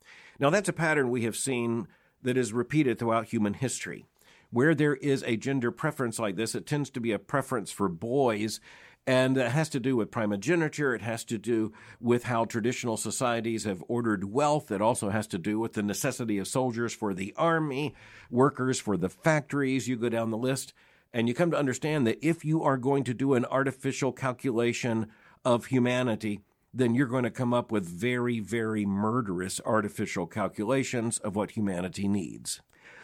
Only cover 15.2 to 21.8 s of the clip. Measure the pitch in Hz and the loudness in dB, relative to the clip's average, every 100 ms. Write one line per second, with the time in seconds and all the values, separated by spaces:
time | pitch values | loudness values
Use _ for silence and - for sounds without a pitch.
15.2 | 104 98 82 107 113 - 104 98 143 120 | -2 -4 -2 -2 -2 -2 -2 -2 -2 -2
16.2 | 117 104 95 135 131 113 117 - 107 92 | -2 -2 -2 0 0 -2 -4 -4 -4 -4
17.2 | 98 - 165 165 156 131 147 - - - | -6 -2 0 2 0 -2 -4 -6 -20 -20
18.2 | - 120 139 - 127 127 - 95 90 - | -4 4 4 4 -2 0 0 0 0 0
19.2 | 165 156 127 143 135 131 113 127 117 113 | 2 2 0 0 0 0 0 0 0 0
20.2 | 113 110 127 135 - - _ _ _ 120 | 0 0 0 -2 -4 -14 _ _ _ -2
21.2 | 117 120 170 143 143 120 | 0 2 2 2 0 0